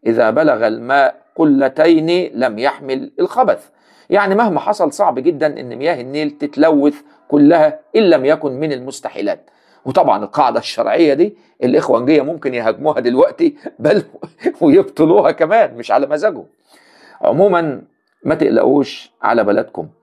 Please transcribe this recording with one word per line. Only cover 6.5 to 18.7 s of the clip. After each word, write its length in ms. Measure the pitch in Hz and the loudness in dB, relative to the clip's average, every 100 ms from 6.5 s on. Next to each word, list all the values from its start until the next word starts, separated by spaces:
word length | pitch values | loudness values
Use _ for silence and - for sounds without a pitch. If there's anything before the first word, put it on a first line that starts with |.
| 143 156 151 143 143 _ _ _ | 0 2 4 2 -2 _ _ _
كلها، 520 | 147 147 165 151 147 _ 214 | 4 4 6 2 0 _ 0
إن 60 | |
لم 240 | 202 156 131 | 2 2 2
يكن 260 | 160 151 127 | 0 -2 -6
من 120 | 156 | -6
المستحيلات. 760 | 135 127 - - - 101 85 _ _ _ _ 131 | -6 -10 -14 -14 -8 -6 -6 _ _ _ _ -4
وطبعًا 380 | 135 160 101 | 0 2 0
القاعدة 360 | 104 - 131 117 | -2 -2 0 0
الشرعية 540 | - - 117 - 160 | -6 -6 -2 2 2
دي 240 | 139 202 208 _ _ | 2 0 -2 _ _
الإخوانجية 580 | 127 147 - 123 123 156 | 0 0 2 0 2 2
ممكن 320 | 135 165 143 | 0 -6 -6
يهاجموها 460 | 123 110 110 147 143 | -4 -4 -2 -4 -2
دلوقتي، 560 | 120 127 175 - 165 - - _ | -2 2 0 2 -2 -2 -18 _
بل 240 | 120 202 - - - | 0 0 -2 -16 -20
<laughs> 300 | _ - - | _ -8 0
ويبطلوها 680 | 160 160 196 - 156 196 156 | 4 4 2 0 2 4 2
كمان، 460 | 156 160 220 185 117 | 0 0 2 0 -2
مش 140 | 113 | -2
على 160 | 110 139 | -2 0
مزاجهم. 380 | 151 202 147 82 _ _ _ _ _ _ - | -2 -4 -6 -16 _ _ _ _ _ _ -4
عمومًا 600 | - 131 202 175 165 131 - _ _ _ | -2 2 4 2 -2 -6 -12 _ _ _
ما 120 | - 160 | -4 0
تقلقوش 760 | 160 - - | 2 2 2